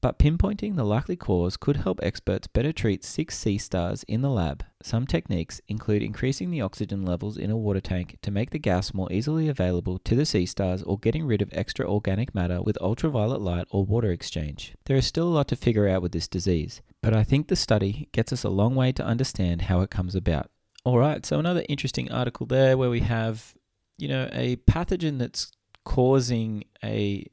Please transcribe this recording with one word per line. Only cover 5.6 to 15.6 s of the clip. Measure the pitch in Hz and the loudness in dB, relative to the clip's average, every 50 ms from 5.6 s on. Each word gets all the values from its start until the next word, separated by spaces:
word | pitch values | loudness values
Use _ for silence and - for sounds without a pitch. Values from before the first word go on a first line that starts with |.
| _ - | _ -8
include | 104 107 - - 107 104 | -8 -6 -2 0 0 0
increasing | 110 107 107 - - 127 139 - 185 180 | 0 -2 -4 -2 -2 -2 -2 -2 -4 -4
the | 175 156 | -2 -2
oxygen | 110 95 - - 110 87 98 98 95 | -4 -4 -4 -6 -6 -4 -4 -4 -2
levels | 90 90 85 - 104 107 - | -2 -2 -2 -4 -6 -6 -4
in | - 98 | -4 -2
a | 107 113 | -2 0
water | 110 104 98 95 | 0 0 0 0
tank | - - 95 90 90 - - - - | 0 -2 -2 -2 -4 -6 -10 -10 -8
to | - | -4
make | 101 98 117 - | -2 -2 -2 -2
the | - 156 | -4 -4
gas | 151 107 92 90 98 - - | 0 2 2 2 0 -2 -4
more | 98 92 - | -4 -4 -2
easily | 87 98 123 147 156 160 160 156 | -2 -2 0 0 0 0 0 0
available | 139 - 92 90 90 87 82 - 90 92 | 0 0 0 2 2 0 0 -2 -4 -4
to | _ - 120 | _ 2 2
the | 123 151 | 2 2
sea | 156 - 101 90 87 | 2 2 0 0 0
stars | - - 98 92 90 95 95 | -2 -2 -2 0 0 -2 -2
or | - 95 98 | -2 -4 0
getting | - 113 - 151 160 | 0 0 0 0 0
rid | 143 110 98 | 0 0 0
of | 101 95 - | 0 -2 -2
extra | - 98 - - - - - | -4 -4 -4 -4 -4 -2 0
organic | 98 104 - - 95 98 120 - - | 0 0 0 0 0 0 -2 -2 0
matter | 98 87 87 90 90 92 | -2 0 0 0 0 0
with | 107 104 - | -2 -2 0
ultraviolet | - 95 113 - - 160 143 117 104 110 135 - | 0 -2 0 0 0 0 2 2 0 0 0 -2
light | 104 90 87 87 - _ | -2 -2 -2 -2 -4 _
or | - 98 98 | 0 0 2
water | 98 101 117 117 104 | 2 2 2 2 2
exchange. | 87 80 - - - 82 76 76 71 - - - - - _ | 0 -2 -4 -8 -6 -4 -6 -6 -8 -10 -14 -16 -16 -18 _
There | - 135 135 | 0 2 2
is | 127 | 2
still | - - 160 165 175 | 2 0 0 0 2
a | 170 | 2
lot | 151 139 - | 2 2 0
to | - | -2
figure | - | 0